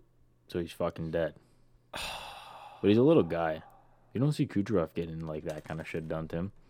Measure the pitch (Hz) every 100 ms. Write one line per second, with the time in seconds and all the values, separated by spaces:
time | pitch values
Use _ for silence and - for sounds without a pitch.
0 | _ _ _ _ - 90 82 - 85 -
1 | 82 82 78 - _ _ _ _ _ -
2 | - - - - - - - - 95 110
3 | 139 160 85 85 82 80 - - - _
4 | _ 101 143 151 143 101 101 101 80 -
5 | 82 80 80 78 80 78 - 80 80 87
6 | 78 80 80 82 95 -